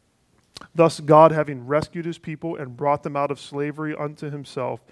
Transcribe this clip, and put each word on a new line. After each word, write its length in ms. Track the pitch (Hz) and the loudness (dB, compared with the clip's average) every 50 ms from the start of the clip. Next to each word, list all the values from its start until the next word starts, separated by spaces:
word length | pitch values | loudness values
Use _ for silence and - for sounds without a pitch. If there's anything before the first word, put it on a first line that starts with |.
| _ _ _ _ _ _ _ _ _ _ - - - - - | _ _ _ _ _ _ _ _ _ _ -20 -20 -20 -4 2
Thus, 260 | 165 165 160 - - | 2 2 2 2 0
God, 320 | 151 143 156 156 160 156 | 4 6 8 10 8 8
having 340 | 160 156 143 147 139 123 120 | 6 2 -4 -6 -8 -10 -6
rescued 380 | 127 143 156 151 - - 170 165 | -2 -2 -2 -2 -4 -8 -8 -8
his 140 | 170 165 - | -8 -10 -10
people 360 | - 170 156 - - 165 175 | -10 -12 -10 -8 -8 -8 -8
and 220 | - 143 127 120 | -8 -10 -12 -8
brought 260 | 123 147 143 147 143 | -4 0 0 0 0
them 140 | - 160 143 | -2 -4 -4
out 140 | 143 143 143 | -4 -2 -4
of 100 | 139 - | -4 -8
slavery 560 | - - 147 143 147 147 143 151 156 151 151 | -12 -10 -6 -6 -4 -4 -6 -6 -8 -6 -6
unto 340 | - 151 147 151 - 156 147 | -6 -8 -8 -8 -10 -10 -10
himself, 540 | 147 143 135 - - 139 123 127 123 - _ _ | -10 -10 -12 -10 -8 -6 -6 -6 -6 -8 _ _